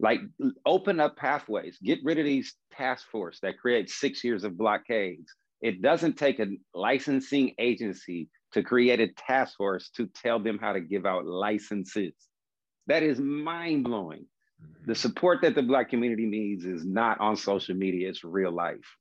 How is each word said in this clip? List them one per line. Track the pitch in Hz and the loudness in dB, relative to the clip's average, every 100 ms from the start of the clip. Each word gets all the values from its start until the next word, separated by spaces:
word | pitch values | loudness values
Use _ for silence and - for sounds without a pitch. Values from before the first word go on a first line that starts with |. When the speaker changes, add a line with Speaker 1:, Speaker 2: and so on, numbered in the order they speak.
Speaker 1:
Like, | 110 117 101 - | 2 2 0 -2
l-, | 135 131 | -2 0
open | - 185 196 175 | 2 2 2 2
up | 151 - | 2 0
pathways, | 139 143 - 101 82 - | -2 -2 -2 -6 -6 -6
get | 95 139 | -2 0
rid | 131 160 | 2 0
of | |
these | 147 139 117 - _ | 2 0 -2 -14 _
task | - 131 127 - | -6 -4 -4 -6
force | 110 87 - | -8 -8 -6
that | 95 92 | -6 -2
create | 123 120 92 | 2 2 0
six | - 139 135 | -2 -4 -2
years | 120 110 | -2 -2
of | 101 87 | -4 0
blockades. | 110 104 - 113 95 80 78 - _ _ | 0 0 0 -2 -2 -6 -18 -20 _ _
It | 113 92 | -4 0
doesn't | 110 165 160 - | 2 4 2 2
take | 143 120 | 0 2
a | 104 98 _ | -2 -4 _
licensing | 85 104 131 147 135 131 143 131 - | -4 0 0 2 0 2 2 2 2
agency | 120 117 113 95 - 87 80 _ _ | 0 0 -2 -6 -8 -10 -10 _ _
to | - | -2
create | 90 123 123 120 | 2 4 6 4
a | 110 | 2
task | - - 131 131 - | -2 0 0 0 -2
force | 98 92 - - | -2 -2 -6 -8
to | 110 | -8
tell | - 120 117 | -4 -2 0
them | 107 104 | 0 -4
how | 107 | -2
to | 98 | -4
give | 82 98 | -2 -2
out | 95 92 80 | 0 -2 -4
licenses. | 90 104 107 - 104 92 107 90 - _ _ _ _ _ _ - | -4 -2 -2 -4 -6 -4 -4 -4 -8 _ _ _ _ _ _ 0
That | 156 | 2
is | 156 127 | 4 2
mind-blowing. | 139 147 151 170 170 151 120 113 87 78 - _ _ _ | 0 -2 -4 -4 0 0 0 -2 -4 -10 -18 _ _ _
Speaker 2:
Mm-hmm. | 78 - - | -20 -12 -4
Speaker 1:
The | |
support | 113 120 - 180 170 | -2 -2 2 2 6
that | 165 | 4
the | 131 | 4
Black | 123 135 117 | 2 2 2
community | 120 120 110 | 0 0 0
needs | 113 107 104 98 | -2 -2 -4 -4
is | 87 87 85 | -6 -6 -2
not | 95 113 - | 0 0 2
on | 107 104 | 0 0
social | - 98 - | 0 -2 -2
media, | 92 95 90 92 | -2 -2 -2 -4
it's | 87 | -6
real | 85 92 92 | -6 -2 -2
life, | 85 85 53 - _ | -2 -4 -6 -16 _